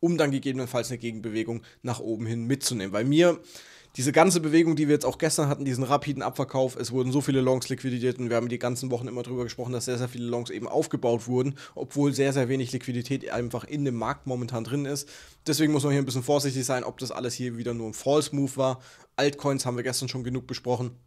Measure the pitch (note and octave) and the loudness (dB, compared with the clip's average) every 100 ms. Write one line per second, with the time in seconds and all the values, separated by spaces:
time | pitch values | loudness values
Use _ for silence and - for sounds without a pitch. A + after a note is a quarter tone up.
0 | E3+ E3+ D3 C3+ C#3 C3 B2 B2+ A#2 B2 | 2 4 2 2 -2 -4 -2 -2 -2 -4
1 | A#2 A2 A2 G#2+ A2+ A#2 - - B2 A#2+ | -6 -6 -4 -4 -2 -4 -8 -12 -6 -6
2 | A2 A2+ A2+ A#2 A#2 C3+ - A#2+ F#2+ G2 | -4 -4 -2 -4 -2 -2 -2 -2 -2 0
3 | B2 D3+ F3 D#3+ - - - - - - | 4 6 6 4 -4 -20 -20 -20 -18 -4
4 | B2+ D3 E3+ F3 D#3 D#3+ E3 D3+ D3+ D3 | 2 6 6 6 4 6 6 4 4 4
5 | B2+ - D#3+ - D3 C#3 C#3 B2 C3 C#3+ | 2 0 0 2 0 0 -2 -2 2 2
6 | C#3+ C#3+ A2 B2+ C3+ C3+ C3 B2+ B2 B2+ | 2 -4 -4 -4 -4 0 0 0 -4 -2
7 | B2+ C3 C3+ C3+ B2+ C3 B2 C3 C3+ B2 | 0 0 2 2 4 2 0 -6 -4 -2
8 | B2 B2 B2 A#2 A#2+ A#2+ B2 B2 C3 A#2+ | -2 -2 0 0 0 -2 -2 -4 -4 -4
9 | A#2+ B2 A#2+ B2+ B2 - A#2+ B2 B2 B2 | -4 -8 -6 -6 -6 -6 -6 -6 -4 -4
10 | B2 B2 A#2+ A#2+ A#2 G#2 A2 - D#3+ C3+ | -4 -6 -4 -4 -4 -8 -4 -2 0 0
11 | A#2+ A#2 A#2 B2 B2+ C#3 - - B2+ C#3 | 0 0 2 0 0 -4 -14 -12 -8 0
12 | C#3+ C3 C#3 C3+ B2 C3 B2 B2+ - B2 | 2 4 2 2 2 0 0 -4 -4 -4
13 | A#2+ C3+ - A2 A#2+ A#2+ - D3 C#3+ A#2+ | -2 -4 -2 -2 -2 -4 -4 -2 0 0
14 | A2 C#3 - B2 A#2+ B2 A2+ C#3+ C#3+ C#3+ | -2 -4 -4 -4 -2 -4 -2 -2 -2 -4
15 | C#3+ - - - - C#3+ D#3 D3 C#3+ C#3+ | -6 -16 -20 -12 -2 4 4 4 4 2
16 | C3+ C3 B2 D3 C#3 C3 B2 B2+ - - | 2 -2 2 2 2 -2 0 -2 -2 -8
17 | B2+ - B2 B2 B2 A#2 A#2+ A#2 A2+ G#2+ | -8 -6 -6 -4 -6 -4 -4 -4 -6 -4
18 | - D3 C#3+ C#3+ C3+ B2+ C3 B2 - - | 2 4 4 0 -2 2 0 0 -8 -20
19 | - - C#3+ C#3+ C#3+ C#3 C3 A#2+ A#2+ B2+ | -14 0 0 2 0 0 0 -2 -2 -2
20 | B2+ C3 B2+ B2+ C3 B2+ B2 B2 B2 A#2 | -4 -4 -4 -6 -6 -8 -2 0 -2 -8